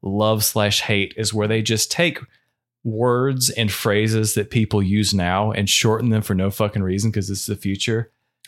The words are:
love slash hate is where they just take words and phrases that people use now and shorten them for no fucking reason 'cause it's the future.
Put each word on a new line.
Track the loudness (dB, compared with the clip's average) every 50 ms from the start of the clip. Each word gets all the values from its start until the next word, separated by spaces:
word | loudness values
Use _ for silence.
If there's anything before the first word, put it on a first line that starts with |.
| -8
love | -4 0 2 2 2 2 2 0
slash | 0 0 2 2 2 0 -2
hate | 0 0 0 0 0 -2 -6
is | -6 -6 -4 -2
where | -2 0
they | 0 0 0 0
just | 0 0 0 0 -2
take | 0 0 0 0 -2 -6 -14 -18 _ _ _ _ _ _ _ _ _ _ -8
words | -6 -2 0 2 2 2 2 2 0 0 0 -2 -2
and | 0 0 0 0
phrases | 0 0 0 2 2 4 2 2 2 2 0 0 0
that | -2 -4 0
people | 0 0 0 2 2 0 2
use | 2 2 2 2 2
now | 0 0 2 2 2 2 0 0
and | 0 0 0
shorten | 0 0 2 2 2 2 2 2 2
them | 0 0
for | 0 0 0
no | 0 0 -2
fucking | 0 0 -2 0 0 -2 -2
reason | 0 -2 0 0 0
'cause | -2 -2 -4 -4
it's | -6 -6 -6
the | -6 -8
future. | -4 -4 -4 -4 -2 -2 -2 -2 -2 -4 -6 _ _ _ _ _ _ -8